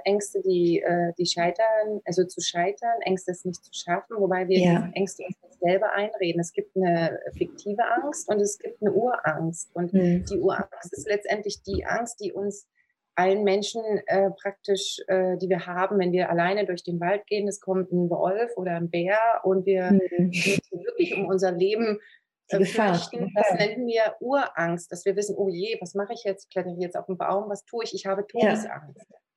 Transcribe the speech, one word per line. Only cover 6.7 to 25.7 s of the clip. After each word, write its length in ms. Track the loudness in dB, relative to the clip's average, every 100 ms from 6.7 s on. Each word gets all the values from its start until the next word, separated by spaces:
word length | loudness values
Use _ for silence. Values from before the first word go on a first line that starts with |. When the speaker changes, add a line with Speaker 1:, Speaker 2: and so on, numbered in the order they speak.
| 0
Speaker 1:
eine 420 | 2 2 2 -2 -8 -6
fiktive 460 | -6 -6 -6 -2 0 0
Angst 260 | -2 -6 -2
und 100 | 0
es 180 | 0 -2
gibt 200 | -10 -2
eine 120 | 0
Urangst. 840 | 2 2 0 0 0 -2 -4 -8
Und 180 | -6 2
Speaker 2:
Mhm. 320 | 4 4 2 0
Speaker 1:
die 80 | 0
Urangst 540 | 0 0 -4 -10 -14
ist 160 | -10 -4
letztendlich 560 | -4 -2 -4 -4 -8
die 200 | -6 -6
Angst, 360 | -2 -2 -4 -6
die 120 | -8
uns 360 | -4 -6 -6 -14 _ _ _ _ 0
allen 260 | 2 4
Menschen, 400 | 4 2 0 -6 -2 -2 0
äh, 240 | 2 2
praktisch, 720 | 0 -8 -8 -2 -2 -2 -8 -2
äh, 280 | 0 2 0
die 100 | 0
wir 180 | -2 -2
haben, 320 | -2 0 2
wenn 140 | 2
wir 180 | 2 2
alleine 340 | 2 2 0
durch 200 | -2 -4
den 160 | -4 -4
Wald 260 | 0 -2 -2
gehen, 220 | -4 -2
es 120 | -4
kommt 300 | -2 -2 0
ein 160 | 0 2
Wolf 480 | 2 0 0 -2 -4
oder 200 | -4 -2
ein 140 | -2
Bär 280 | -2 2 2 4 2
und 240 | 2 2 4
wir 240 | 2 6
Speaker 2:
Mhm. 380 | 4 4 2 0
Speaker 1:
müssen 560 | 0 0 0 -4 -8
wirklich 300 | -4 0 0
um 120 | 0 0
unser 240 | 2 2
Leben, 480 | 2 2 2 0 -2 -6 _ _ _ -2
Speaker 2:
Die 60 | 2
Speaker 1:
äh, 20 |
Speaker 2:
Gefahr. 340 | 2 4 4
Speaker 1:
fürchten. 380 | 2 0 -6 -2
Das 200 | 2 4
nennen 320 | 4 2 0 0
wir 300 | 2 2 0
Urangst, 720 | 0 0 0 0 -2 -2 -6
dass 120 | -6 -2
wir 80 | 0
wissen, 200 | 0 -2
„Oh 100 | -2
je, 300 | -2 -4